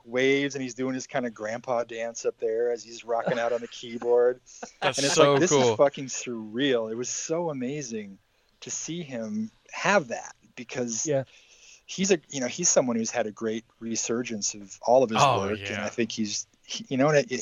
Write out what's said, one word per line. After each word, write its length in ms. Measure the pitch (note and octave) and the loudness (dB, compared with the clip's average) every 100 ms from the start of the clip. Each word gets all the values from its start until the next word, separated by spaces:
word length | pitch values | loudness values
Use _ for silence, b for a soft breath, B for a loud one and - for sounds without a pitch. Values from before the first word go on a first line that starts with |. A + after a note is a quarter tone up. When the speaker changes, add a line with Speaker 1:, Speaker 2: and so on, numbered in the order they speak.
Speaker 1:
waves, 500 | A#2 B2 C3+ C#3 C#3 | -2 2 4 4 2
and 80 | C3+ | -4
he's 120 | B2+ | -8
doing 200 | A#2 C3 | -4 -4
his 140 | C3 - | -4 -4
kind 180 | C#3 B2 | -4 -4
of 80 | |
grandpa 480 | A2+ G#2+ A#2+ C3 A#2 | -6 -8 -8 -4 -2
dance 420 | A#2 A2+ A#2 A2+ | -2 -6 -8 -4
up 140 | - - | -4 -2
there 320 | A#2 A2+ A#2+ | -2 0 0
as 140 | A#2+ | -2
he's 200 | A2+ A#2 | -8 -14
rocking 320 | A2+ A2+ A2+ A#2+ | -4 -2 0 0
out 160 | A#2 | 0
on 80 | A#2+ | -2
the 60 | A#2+ | -6
keyboard. 760 | - B2 A#2 A#2+ A#2+ B2 B2+ _ - | -12 -10 -6 2 4 4 2 _ -16
Speaker 2:
<laughs> 200 | - - | -16 -4
That's 160 | C#3 C3 | -2 0
Speaker 1:
And 80 | |
it's 100 | C#3 D#3+ | 2 6
Speaker 2:
so 160 | C#3+ | 6
Speaker 1:
like, 80 | C#3 | 6
this 100 | F3 | 6
Speaker 2:
cool. 220 | C#3+ B2 | 6 4
Speaker 1:
is 40 | A2 | 6
fucking 300 | C#3+ - C3 | 4 2 -10
surreal. 840 | - - A#2 G#2+ A2+ C#3 A#2+ A2 | -8 -8 -8 -6 -2 2 2 0
It 40 | |
was 140 | A2+ B2 | -4 -6
so 420 | - - D#3+ E3+ | -6 -4 -4 -2
amazing 680 | C#3 B2 D3 B2 A2 G2+ G2 _ _ _ _ | -4 -4 -6 -6 -8 -10 -16 _ _ _ _
to 100 | - | -10
see 320 | - - E3+ | -10 -8 -8
him 480 | D3 B2 A2 G#2+ A2 _ _ | -8 -8 -6 -4 -6 _ _
have 360 | - E3+ G3+ B2+ | -4 2 2 2
that, 260 | F#2+ - - _ | -8 -10 -20 _
because 500 | - A#2+ C#3 A#2+ A2+ | -14 -8 -4 -4 -2
Speaker 3:
Yeah. 200 | D#3 C3+ C3 b b b b b | 0 0 -2 b b b b b
Speaker 1:
he's 280 | - - F#3+ | -12 -2 2
a, 60 | F3 - | 2 0
you 100 | C#3+ | -4
know, 60 | B2 | -4
he's 220 | - D3+ | 0 2
someone 260 | B2 B2+ A#2 | 4 2 0
who's 140 | A2+ | -2
had 160 | A#2+ A2 | -2 -4
a 60 | |
great 320 | G2+ A2+ A2+ - - | -2 -4 -4 -8 -12
resurgence 760 | A2+ G#2+ - A#2 A#2+ A2 G2 | -6 -4 -2 -2 -2 -4 -6
of 240 | G#2+ G2 - | -6 -16 -6
all 200 | - B2+ | 4 6
of 80 | A#2+ | 6
his 80 | A2+ | 4
Speaker 2:
Oh, 200 | C#3 A#2 | 4 4
Speaker 1:
work. 180 | G2 G#2+ | 0 -4
And 100 | G2 | -4
Speaker 2:
yeah. 160 | G2+ | -6
Speaker 1:
I 40 | G#2 | -6
think 240 | - A2+ | -4 -4
he's, 340 | - G#2 G#2 - _ | -2 -4 -6 -10 _
he, 220 | - - - | -12 -12 -6
you 80 | C3 | 0
know, 120 | C#3+ | 4
and, 180 | D3 A2+ B2 | 4 2 -2